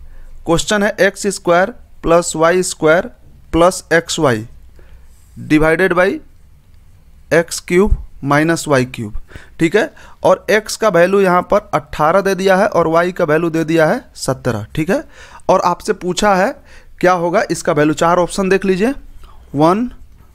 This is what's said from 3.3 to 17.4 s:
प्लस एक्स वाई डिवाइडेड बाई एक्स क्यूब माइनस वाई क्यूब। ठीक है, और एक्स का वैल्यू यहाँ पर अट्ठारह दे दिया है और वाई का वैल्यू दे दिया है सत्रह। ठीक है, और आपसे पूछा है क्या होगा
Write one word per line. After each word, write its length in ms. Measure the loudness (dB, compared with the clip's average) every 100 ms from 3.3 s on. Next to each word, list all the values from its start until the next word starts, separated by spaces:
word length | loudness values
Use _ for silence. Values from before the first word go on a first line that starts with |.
| -20 -6
प्लस 300 | 2 2 2 -2
एक्स 260 | -2 0 -2
वाई 280 | 0 0 -6 -18 -20 -20 -20 -20 -20 -20 -20 -16
डिवाइडेड 520 | -2 0 2 2 0
बाई 280 | 2 0 -2 -10 -20 -20 -20 _ -20 -20 -20 -20 -20 -2
एक्स 300 | -2 -2 -8
क्यूब 360 | -2 2 2 0 -4 -10
माइनस 400 | -2 0 2 -2 0
वाई 160 | 0 0
क्यूब। 320 | -6 -10 -10 -12 -18 -18 -4
ठीक 160 | -2 0
है, 160 | -2 -8 -20 -4
और 220 | 0 0 0
एक्स 260 | -2 -2 -2
का 120 | 0
वैल्यू 300 | 4 4 4
यहाँ 220 | 2 2 2
पर 180 | -2 0
अट्ठारह 460 | -6 -4 -2 2 2
दे 140 | 0
दिया 220 | -2 2 2
है 100 | 2
और 180 | 0 2
वाई 240 | 2 0
का 120 | -2
वैल्यू 260 | 0 0 0
दे 140 | -2
दिया 220 | -2 2 2
है 180 | 0 -6 -12
सत्रह। 500 | -6 -4 -4 -6 -6
ठीक 160 | -6 -2
है, 120 | -2 -4 -18 -20 -14 0
और 120 | 2
आपसे 280 | 2 -2 -4
पूछा 400 | -6 -4 -2 2
है 200 | 2 0 -4 -14 -20 -20 0
क्या 120 | 2
होगा 300 | 2 0 0